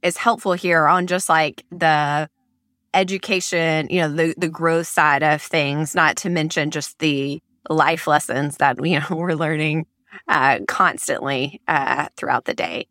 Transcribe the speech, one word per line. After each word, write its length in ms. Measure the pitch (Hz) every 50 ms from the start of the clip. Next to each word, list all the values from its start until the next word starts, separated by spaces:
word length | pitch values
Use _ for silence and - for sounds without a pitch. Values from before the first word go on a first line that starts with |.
is 140 | - 180 175 -
helpful 360 | - 233 233 233 - 196 180
here 340 | 175 - 190 170 165 156 147
on 200 | 170 185 180 180
just, 200 | 180 185 - -
like, 340 | 165 160 160 151 - - - _
the 580 | 180 175 175 160 156 147 147 143 147 147 156 147 _ _ _ _ _ _ _ _ _ _ _ _ -
education, 920 | 185 190 185 196 190 - - 208 185 180 - - 170 165 165 156 156 151 -
you 100 | - 180
know, 80 | 170 151
the, 240 | 147 160 165 165 - -
the 100 | 170 165
growth 380 | 160 170 165 165 165 165 165 -
side 360 | - - 160 151 143 139 151
of 180 | 156 151 151
things, 520 | - - - 165 147 143 143 147 156 147 -
not 200 | 185 165 151 - -
to 120 | - 190
mention 420 | 175 165 156 156 - - 151 151
just 280 | 151 156 143 - - _
the 420 | 156 156 143 139 139 139 143 165 _ _ _ _ _ -
life 380 | 156 156 147 143 165 165 - -
lessons 500 | 147 147 - - 123 131 143 147 139 -
that, 200 | 147 139 123 - 143
you 140 | 165 180 143
know, 60 | 147 -
<laughs> 20 |
we're 220 | 185 160 170 180 170
learning, 520 | 151 160 151 160 151 156 156 151 160 160 _ _ _ _ _ - - _ -
uh, 320 | - 151 131 135 131 - - -
constantly, 920 | - - 190 175 - - - - 139 - - 139 139 131 131 - - - _ -
uh, 400 | 160 147 139 135 - 139 151 - _ -
throughout 280 | - - 131 120 -
the 80 | - -
day. 340 | - - 85 82 117 - _